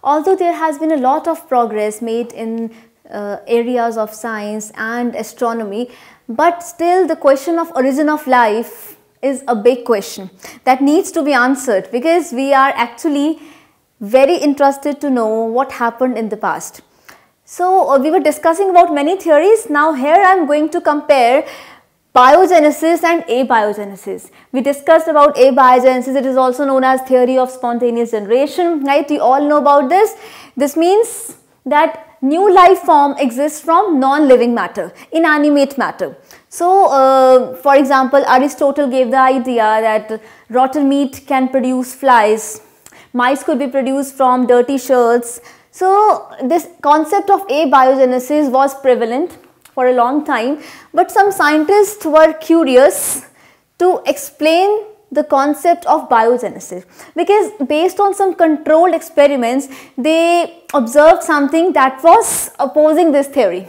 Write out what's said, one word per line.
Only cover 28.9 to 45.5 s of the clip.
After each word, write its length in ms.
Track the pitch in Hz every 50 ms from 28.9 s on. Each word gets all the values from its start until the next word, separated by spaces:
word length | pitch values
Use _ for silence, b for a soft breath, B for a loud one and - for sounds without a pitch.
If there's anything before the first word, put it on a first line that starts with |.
| 277 294 294 285
You 100 | 294 -
all 220 | - 240 262 277 294
know 120 | 294 302 294
about 300 | 254 285 285 285 277 254
this. 260 | 339 381 440 427 - B B B B B B B B
This 200 | - 277 285 -
means 600 | 320 330 349 392 427 466 466 - - - - - _ _ _ _ _ _
that 520 | 262 285 294 320 320 311 - - - _ _
new 220 | - 269 302 339 392 415 349
life 240 | 359 359 359 381 370 359 349
form 260 | 320 294 285 285 262 -
exists 420 | 285 247 226 247 285 311 302 -
from 380 | - 330 330 349 415 403 330 262
non-living 560 | 262 269 277 294 311 269 254 226 233 240 240
matter, 380 | 226 185 175 - 208 165 180 B B B B
inanimate 640 | - 320 330 320 302 302 294 294 285 285 277 277 285
matter. 400 | 262 214 156 - - 185 139 - - b b b b b b
So, 200 | - - 339 349 381 392 381
uh, 720 | - 269 269 269 262 269 269 262 254 262 254 247 - 254
for 180 | - - 285 277
example, 480 | 277 285 254 277 262 262 247 277 277 285 - 247
Aristotle 520 | 254 269 285 285 - 302 277 277 302 285 254
gave 220 | 240 262 254 226
the 100 | 262 262
idea 440 | 262 254 269 269 233 262 247 233 220 214 214 220 226 220
that 340 | 214 214 214 - 220 220 B B B B B B
rotten 400 | 220 240 254 269 262 302 285 269
meat 360 | 277 277 285 262 - - _
can 220 | - 285 262 262 254
produce 460 | 262 262 233 254 254 254 254 247 -
flies. 680 | - 277 269 247 233 208 220 214 220 - - - - - b b b b b b b b b
Mice 300 | - 247 240 254 285 269
could 160 | - - 311 240
be 80 | 285
produced 480 | 254 262 269 269 269 269 277 277 269 -
from 320 | - 269 254 254 254 247
dirty 320 | 233 247 247 240 240 277 262
shirts. 600 | - - 262 247 240 233 233 247 240 - - - b b